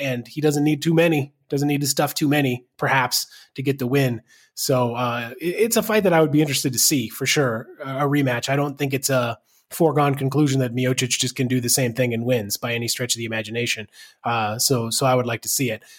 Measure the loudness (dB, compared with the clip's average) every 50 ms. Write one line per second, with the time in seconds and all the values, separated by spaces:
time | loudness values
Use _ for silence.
0 | -6 -4 -4 -6 -8 -10 -6 0 0 2 2 2 2 2 2 2 2 2 4 4
1 | 4 4 4 2 0 -4 _ _ _ -4 -2 0 0 0 0 0 0 0 0 0
2 | 0 0 0 0 0 2 2 2 2 0 -2 -4 -8 _ _ -4 -2 0 2 2
3 | 2 0 -2 -4 -6 -6 -14 -20 -20 _ -10 -6 -2 -2 -2 -2 -2 0 2 2
4 | 2 2 0 -4 -8 _ _ _ _ _ -10 -6 -2 0 2 2 2 0 0 -2
5 | -2 -2 -2 -4 -6 -8 -8 -6 -4 -2 0 0 0 2 2 0 0 2 2 2
6 | 4 4 6 6 4 4 4 2 2 2 0 -2 -2 -2 0 2 2 2 2 0
7 | -2 -2 -6 -6 -2 0 2 2 2 2 0 -2 -6 -10 -14 -12 -10 -8 -4 -2
8 | 0 2 2 2 2 2 0 -2 -2 -2 -2 0 -2 -2 -4 -4 -4 -2 -2 -2
9 | -2 0 0 0 0 -2 -4 -8 _ _ _ _ _ -8 -2 2 2 2 4 4
10 | 2 2 2 0 -2 0 2 2 2 4 2 2 0 0 -2 0 0 0 0 0
11 | 0 -2 -2 -2 -4 -4 -2 -2 -2 0 0 0 0 0 0 0 0 0 0 0
12 | -2 0 0 -2 0 0 0 -2 -2 -4 -8 -6 -4 -4 -4 -4 -4 -4 -4 -4
13 | -4 -6 -6 -6 -6 -6 -6 -6 -6 -6 -6 -4 -4 -4 -4 -6 -8 -16 _ -20
14 | -20 -20 _ _ -4 -2 -2 -2 -2 -2 -2 -2 0 0 0 0 -2 -2 -2 0
15 | 2 2 2 2 0 -2 -4 -6 -6 -4 -4 -2 -2 -2 -4 -6 -10 -18 -20